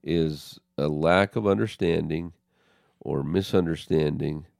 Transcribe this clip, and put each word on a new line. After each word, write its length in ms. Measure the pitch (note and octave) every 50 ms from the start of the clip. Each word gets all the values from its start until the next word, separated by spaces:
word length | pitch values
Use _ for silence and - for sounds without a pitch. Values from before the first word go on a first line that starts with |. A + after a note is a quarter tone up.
| -
is 560 | D2 E2 E2+ D#2+ D#2 D2+ D2 - - - - _ _ _
a 120 | - D2 D2+
lack 480 | D2+ D2 D#2 E2 F2 F#2 G2+ G2+ -
of 100 | A#2 G#2+
understanding 840 | G2+ G2 G#2 A2+ A2 - - G2 E2+ - E2 D#2+ D#2 D#2 E2 E2+ F2 E2+ _ _ _ _ _ _ _ _ _ _ _ _ _
or 240 | - - C#2+ C#2+ C#2
misunderstanding 1200 | D2 E2 F#2+ G2 - - F#2+ F2 E2 E2 D2+ - - - D#2+ D#2 D2 D2+ D2 D2 D2 D2+ D#2 D#2 - _